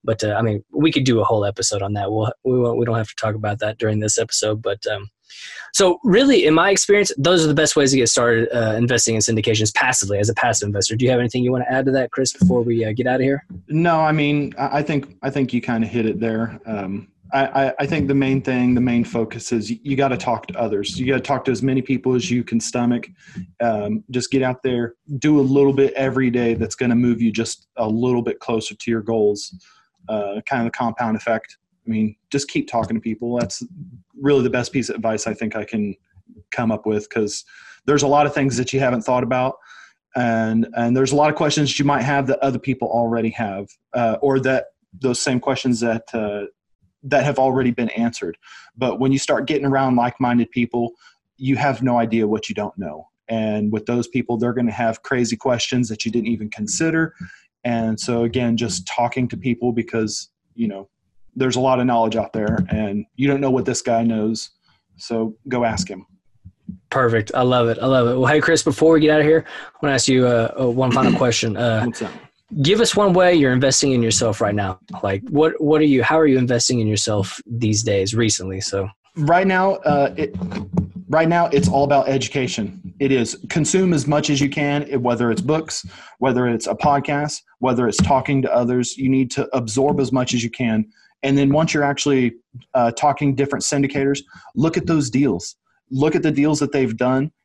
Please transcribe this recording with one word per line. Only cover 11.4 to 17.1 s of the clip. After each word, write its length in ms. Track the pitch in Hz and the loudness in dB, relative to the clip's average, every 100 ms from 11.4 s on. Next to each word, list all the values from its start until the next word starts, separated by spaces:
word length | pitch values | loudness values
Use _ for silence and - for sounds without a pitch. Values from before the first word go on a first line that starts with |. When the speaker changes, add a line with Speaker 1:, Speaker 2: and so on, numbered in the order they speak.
Speaker 1:
you 80 | 123 | 0
wanna 160 | 127 123 | 0 0
add 160 | 131 135 | 0 0
to 60 | |
that, 200 | 131 123 | 0 0
Chris, 220 | - 131 | -2 -4
before 280 | - 185 123 | 2 2 2
we, 200 | 120 117 | 2 0
uh, 100 | 110 | 0
get 120 | 110 123 | -2 0
outta 160 | 131 | 0
here? 220 | 131 139 _ - - | 0 -2 _ -20 -4
Speaker 2:
No, 320 | 156 170 160 | 0 2 2
I 120 | 156 | 2
mean, 420 | 156 147 147 139 107 | 2 0 0 -4 -6
I, 220 | 135 147 | -4 -2
I 20 | |
think, 340 | 147 147 - - | -2 -4 -4 -8
I 80 | 139 | -4
think 240 | 143 127 | -2 -2
you 80 | 123 | -2
kinda 260 | 123 113 113 | -2 -2 -2
hit 180 | 120 110 | -2 -2
it 140 | 98 | -2
there. 400 | 113 110 113 117 - | -2 -2 -4 -8 -10
Um, 440 | 104 92 98 - | -8 -6 -10 -12